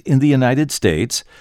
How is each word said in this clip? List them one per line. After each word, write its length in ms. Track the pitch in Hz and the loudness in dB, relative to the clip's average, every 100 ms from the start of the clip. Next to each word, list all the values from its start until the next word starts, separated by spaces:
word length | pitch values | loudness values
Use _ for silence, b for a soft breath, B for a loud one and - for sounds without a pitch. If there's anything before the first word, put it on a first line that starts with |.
| - | 0
in 140 | 135 | 2
the 80 | 147 | 2
United 440 | 139 123 131 151 | 2 2 0 -2
States, 540 | - 101 80 113 - - b | -2 -2 0 -4 -6 -12 b